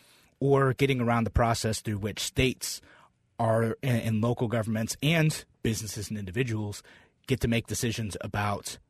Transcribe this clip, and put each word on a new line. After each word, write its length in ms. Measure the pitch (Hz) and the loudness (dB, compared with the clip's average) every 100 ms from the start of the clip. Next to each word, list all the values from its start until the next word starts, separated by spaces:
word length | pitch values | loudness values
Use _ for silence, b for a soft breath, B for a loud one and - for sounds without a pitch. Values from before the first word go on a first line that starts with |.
| b b b b | b b b b
or 320 | 139 139 135 | 2 4 4
getting 280 | 123 139 131 | 4 2 2
around 240 | 117 117 | 2 2
the 60 | 110 | 2
process 500 | - 117 113 113 107 | 4 4 2 0 -2
through 180 | 117 104 | -4 -4
which 220 | 104 - | -4 -6
states 600 | - - 131 - - - B B B _ _ - | -4 2 0 0 -8 -10 B B B _ _ -2
are, 360 | 110 113 113 - | 2 4 2 0
and, 200 | 135 120 | 0 0
and 200 | 113 110 | 2 0
local 240 | 120 120 117 | 0 0 0
governments 500 | 117 107 110 113 - | 0 0 -2 -4 -2
and 420 | 135 165 156 - - _ | 0 2 2 0 -8 _
businesses 460 | 117 107 107 110 101 | -2 -2 -4 -8 -8
and 60 | 107 | -8
individuals 640 | 95 101 127 107 104 - - b b b - | -6 -2 -2 -2 -4 -8 -16 b b b -4
get 140 | 123 | -2
to 80 | 120 | 2
make 180 | 117 - | 0 0
decisions 500 | 104 120 110 107 - | -2 -2 -2 -6 -6
about 580 | 98 104 104 101 - - _ | -6 -2 -2 -4 -8 -14 _